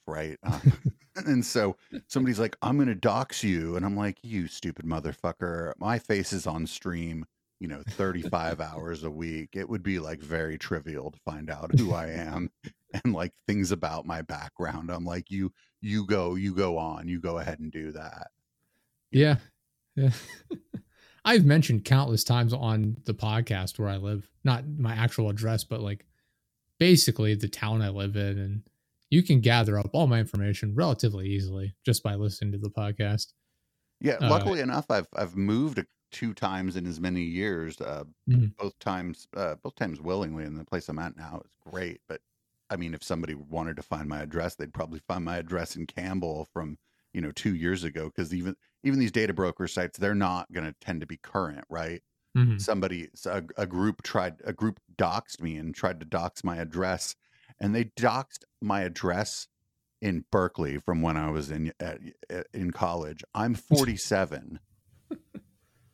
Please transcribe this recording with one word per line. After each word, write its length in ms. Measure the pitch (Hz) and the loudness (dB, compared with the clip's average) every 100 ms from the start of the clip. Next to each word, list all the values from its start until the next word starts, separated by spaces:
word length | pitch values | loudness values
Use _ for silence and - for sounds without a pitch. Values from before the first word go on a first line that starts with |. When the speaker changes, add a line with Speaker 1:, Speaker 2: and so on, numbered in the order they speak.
| - | -10
Speaker 1:
right? 300 | 78 78 - | -6 -6 -6
Um, 180 | 87 - 139 - 123 - _ - | -4 2 4 4 2 -6 _ -8
Speaker 2:
<laughs> 0 | |
Speaker 1:
and 300 | - 127 120 | 2 2 2
so 320 | 123 101 - - - - | 2 2 0 -8 -16 -4
somebody's 320 | 139 127 107 | 0 2 2
like, 180 | 113 - | 0 0
"I'm 160 | 104 143 | 0 4
gonna 180 | 131 98 | 4 2
dox 480 | 113 104 131 - | 2 2 0 -2
you." 320 | 107 85 82 87 | 0 2 0 0
And 100 | 98 | 0
I'm 100 | 101 | 0
like, 240 | 104 90 | -2 -4
"You 240 | 117 110 82 | -6 -4 -4
stupid 380 | - 92 80 80 | -4 -8 -6 -4
motherfucker. 880 | 80 76 71 85 - 87 82 82 - | -4 -4 -4 -4 -2 -4 -4 -6 -4
My 220 | 101 117 | 0 0
face 340 | - 101 90 | 2 0 0
is 140 | 95 82 | -2 -2
on 200 | 80 78 | -4 -4
stream, 580 | - 90 85 82 80 80 _ _ - | -6 -6 -4 -4 -6 -10 _ _ -12
you 80 | 87 | -10
know, 160 | 71 76 - | -10 -8 -2
thirty-five 640 | 95 87 87 87 82 80 | -2 -2 -2 -2 0 -2
Speaker 2:
<laughs> 20 | |
Speaker 1:
hours 420 | 80 80 82 80 | -6 -8 -8 -6
a 80 | 78 | -6
week. 440 | 76 82 80 76 95 | -6 -6 -6 -8 -8
It 140 | 98 | -6
would 140 | 110 | -4
be, 160 | 92 90 | -2 -2
like, 220 | 78 78 | -4 -8
very 360 | 73 82 78 78 | -4 -2 -2 -4
trivial 540 | - 85 71 73 73 | -4 -4 -4 -8 -8
to 80 | - - | -10 -10
find 240 | 76 76 | -8 -8
out 240 | 73 78 147 | -8 2 4
who 140 | 117 | 4
I 140 | 101 80 | 0 -4
am 440 | 82 80 80 87 _ | -6 -6 -4 -6 _
<laughs> 400 | - - _ - | -20 -20 _ -4
and, 100 | 127 | 0
like, 200 | 90 87 - - | 0 -2 -6 -2
things 240 | 101 92 | 0 2
about 340 | 85 78 80 80 | 0 -2 -6 -6
my 160 | 80 | -8
background." 720 | 78 78 85 - 82 73 82 | -6 -10 -10 -6 -6 -6 -6
I'm 140 | 87 87 | -6 -4
like, 240 | 90 - | -6 -6
"You, 220 | 98 92 - _ _ | -2 -2 -4 _ _
you 240 | 107 104 98 | -2 -2 2
go, 300 | 104 87 92 | 2 2 0
you 180 | 98 90 | 0 2
go 220 | 95 82 | 2 2
on, 300 | 80 78 85 | -2 -4 -4
you 120 | 87 | -4
go 180 | 87 85 | -2 -4
ahead 200 | 76 78 | -4 -6
and 120 | 78 | -8
do 200 | 82 78 | -8 -10
that." 380 | 76 78 82 - _ _ _ _ _ _ _ _ | -10 -12 -14 -18 _ _ _ _ _ _ _ _
Speaker 2:
Yeah. 260 | 131 151 143 - _ _ _ _ - | 6 6 6 0 _ _ _ _ 2
Yeah. 160 | 135 120 - - - | 2 2 -2 -16 -12
<laughs> 760 | - - - - _ _ _ 214 | -12 -10 -14 -14 _ _ _ 6
I've 200 | 233 143 | 8 10
mentioned 400 | 156 147 113 - | 8 6 4 4
countless 380 | 131 135 110 | 4 4 2
times 300 | - 120 117 | 4 4 4
on 440 | 123 117 110 110 110 - | 2 2 2 2 0 -4
the 80 | |
podcast 640 | 101 110 110 120 98 92 - | -2 0 0 0 0 -2 -2
where 100 | 101 | -2
I 80 | 98 | -2
live, 340 | 101 104 - _ | -2 -4 -6 _
not 240 | 139 120 143 | 2 2 0
my 260 | 151 113 113 | -2 0 2
actual 340 | 117 - 107 | 2 2 0
address, 340 | 104 110 110 | 2 0 0
but, 180 | - 113 | -2 -4
like, 240 | 101 101 _ _ _ _ _ _ _ - | -4 -6 _ _ _ _ _ _ _ 4
basically 560 | 175 175 - 113 107 104 | 8 10 8 4 4 2
the 140 | 104 | 0
town 320 | - 107 113 | -4 0 2
I 80 | 104 | 2
live 280 | 98 101 104 | 0 0 0
in. 220 | 101 101 | 0 0
And 300 | 98 101 - _ _ _ - | -2 -4 -6 _ _ _ 2
you 140 | 160 | 4
can 180 | 180 135 | 6 6
gather 380 | 113 120 107 104 | 8 6 6 2
up 120 | 107 | 2
all 140 | 151 151 | 2 4
my 120 | 113 | 4
information 560 | 110 104 101 95 104 107 | 4 2 0 0 0 2
relatively 540 | 170 123 113 101 95 | 2 4 2 2 -2
easily 460 | 101 95 95 98 - - | -2 -2 -4 -6 -4 2
just 180 | 113 | 2
by 120 | 107 101 | 2 0
listening 380 | 104 - 104 | 0 0 -2
to 60 | 101 | -2
the 120 | 104 | -4
podcast. 640 | 110 104 101 104 104 - _ _ _ _ _ _ - | -4 -2 0 0 0 -2 _ _ _ _ _ _ -4
Speaker 1:
Yeah, 180 | 147 123 | 0 2
Speaker 2:
Uh, 300 | 120 156 202 | 6 4 4
Speaker 1:
luckily 120 | 175 | 0
enough, 280 | 131 135 - | 0 -2 0
I've, 180 | 107 85 | 0 0
I've 220 | - 92 95 | -4 -4 0
moved 440 | 101 113 151 110 | 2 4 2 -2
a, 60 | - _ _ | -6 _ _
two 220 | - 117 | -6 -6
times 420 | 104 98 95 92 90 | -2 -2 0 -2 -4
in 100 | 90 | -4
as 140 | 80 | -2
many 220 | 90 90 | -2 0
years, 560 | 85 87 104 85 80 76 | -2 -2 -2 -2 -4 -6
uh, 240 | - 73 76 _ - | -8 -8 -10 _ 4
Speaker 2:
Mm-hmm. 200 | 123 110 - | 6 4 0
Speaker 1:
both 200 | 101 - | -8 -6
times, 480 | 110 92 90 76 - - | -4 -4 -4 -8 -10 -4
uh, 200 | 90 76 | -4 -4
both 200 | - - | -8 -6
times 260 | 104 76 | -4 -4
willingly, 420 | 80 95 85 78 76 | -2 -2 -2 -6 -8
and 120 | 78 | -10
the 80 | 78 | -6
place 240 | 90 - | -6 -6
I'm 100 | 78 | -6
at 180 | 85 - | -8 -10
now 240 | 80 82 - | -14 -14 -16
is 60 | _ | _
great. 420 | - 90 90 - - | -12 -8 -8 -8 -12
But, 140 | 78 _ _ _ _ - | -14 _ _ _ _ -8
I 80 | 98 | -6
mean, 160 | 85 | -6
if 100 | 80 | -6
somebody 320 | - 85 80 73 | -6 -4 -4 -8
wanted 400 | 71 82 80 76 | -8 -6 -6 -8
to 60 | |
find 240 | - 78 76 | -8 -6 -6
my 140 | 76 | -6
address, 340 | 76 82 85 - | -6 -4 -4 -6
they'd 180 | 76 | -10
probably 260 | - 80 80 | -8 -8 -8
find 260 | - 90 82 | -8 -6 -4
my 120 | 87 | -6
address 380 | 82 90 82 - | -4 -4 -4 -8
in 100 | - | -10
Campbell 580 | - 92 95 87 78 78 | -8 -6 -4 -2 -4 -6
from, 240 | 87 78 78 _ _ _ | -8 -8 -10 _ _ _
you 80 | 87 | -6
know, 100 | 78 | -6
two 240 | - 110 87 | -2 -2 0
years 280 | 85 92 | 0 0
ago, 260 | 85 78 78 | -2 -6 -8
'cause 220 | - 82 | -4 -4
even, 220 | 90 87 - _ _ | -2 -4 -8 _ _
even 160 | 139 135 | 0 2
these 120 | 117 | 2
data 220 | 117 107 | 2 2
broker 340 | 90 92 - 90 | 2 0 0 -4
sites, 300 | - 90 - | -2 -4 -2
they're 180 | 98 101 | 0 2
not 360 | 95 90 87 | 2 0 -4
gonna 220 | 87 78 - | -8 -8 -8
tend 220 | - 85 | -6 -6
to 60 | 76 | -6
be 100 | 82 | -12
current, 480 | - 101 85 71 - | -6 -4 -2 -6 -10
right? 340 | 82 80 87 _ _ _ 127 | -6 -6 -8 _ _ _ 4
Speaker 2:
Mm-hmm. 220 | 123 104 | 4 4
Speaker 1:
Somebody, 500 | 101 101 92 87 80 | 0 0 0 -2 -8
s-, 120 | - 92 | -10 -6
a, 200 | 95 82 - | -6 -6 -4
a 80 | 95 | -4
group 360 | 90 104 98 | 0 0 0
tried, 380 | - 107 90 78 | -2 0 0 -4
a 100 | - | -8
group 260 | - 110 - _ 87 | -2 -2 -2 _ 0
doxed 460 | 87 98 - - | 2 2 -4 -6
me 160 | 82 78 | -6 -4
and 160 | 82 | -6
tried 260 | - 92 85 | -2 -2 -2
to 40 | 80 | -4
dox 380 | 90 87 - | -2 -2 -4
my 140 | 90 85 | -4 -2
address, 580 | 82 82 92 90 - - _ _ _ - | -4 -2 0 0 -4 -10 _ _ _ -4
and 140 | 101 | 0
they 120 | 113 113 | 2 0
doxed 580 | - 120 120 131 - _ - | 2 2 2 -4 -12 _ -8
my 200 | 104 101 | -2 0
address 640 | 92 82 117 87 110 - - _ _ _ _ - | 0 -2 0 0 -2 -6 -12 _ _ _ _ -6
in 240 | 104 85 - | -2 -2 2
Berkeley 480 | 101 90 - 76 71 | 2 2 0 -4 -4
from 220 | - 85 | -2 0
when 160 | 80 78 | 2 0
I 120 | 78 | 0
was 200 | 78 71 | -2 -4
in, 220 | 76 80 - | -4 -4 -4
at, 200 | 85 80 - - - | -8 -10 -14 -18 -12
at, 180 | 90 - | -10 -8
in 180 | 117 90 | -6 -4
college. 520 | - 90 85 76 76 - | 0 -2 -2 -6 -10 -10
I'm 220 | 107 117 117 | -4 -2 -2
Speaker 2:
<laughs> 140 | - | 4
Speaker 1:
forty-seven. 880 | 147 127 104 - 98 92 73 64 - _ _ _ _ - - _ - - _ _ _ _ | 4 4 0 0 2 2 -4 -12 -16 _ _ _ _ -14 -14 _ -20 -20 _ _ _ _